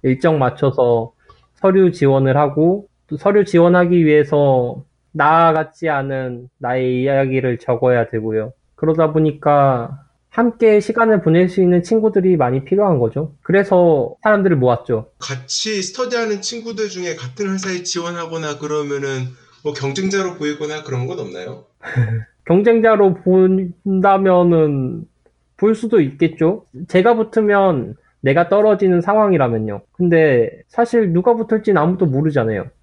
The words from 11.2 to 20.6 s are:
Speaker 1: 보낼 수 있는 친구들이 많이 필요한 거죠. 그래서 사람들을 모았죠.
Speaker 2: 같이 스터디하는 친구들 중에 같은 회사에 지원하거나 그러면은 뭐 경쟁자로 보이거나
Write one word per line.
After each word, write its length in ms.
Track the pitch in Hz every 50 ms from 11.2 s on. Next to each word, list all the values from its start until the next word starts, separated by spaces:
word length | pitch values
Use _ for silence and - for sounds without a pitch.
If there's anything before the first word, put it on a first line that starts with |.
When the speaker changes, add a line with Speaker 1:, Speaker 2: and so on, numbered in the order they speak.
Speaker 1:
보낼 260 | 165 160 160 175 180
수 140 | 180 180 190
있는 220 | 185 175 180 175 175
친구들이 520 | - 226 220 214 220 214 202 180 185 180
많이 300 | 160 135 123 127 139 139
필요한 340 | - 185 196 208 196 170 131
거죠. 360 | 120 113 - 139 156 151 - _ _
그래서 720 | - 175 196 202 196 196 180 175 170 160 139 120 117 - _ -
사람들을 340 | 214 214 208 190 196 170
모았죠. 540 | 139 123 127 120 117 - - 120 110 110 _ _ _
Speaker 2:
같이 600 | - - 131 127 127 - - - - 220 214 196
스터디하는 600 | 185 - - - 247 240 240 233 233 220 208 196
친구들 480 | 190 - 233 233 220 226 226 208 220 208
중에 260 | 185 180 180 175 156
같은 340 | 160 127 127 - - 208 196 190
회사에 300 | 190 190 196 185 180 180
지원하거나 720 | - - 175 170 170 175 170 165 165 165 165 160 151 147
그러면은 680 | 147 151 147 151 151 147 143 143 139 139 139 135 131 127 127 127 _ _ _ _ _ _
뭐 100 | 147 147
경쟁자로 600 | - 135 139 139 185 190 190 202 196 190 180 170
보이거나 480 | - 147 147 147 147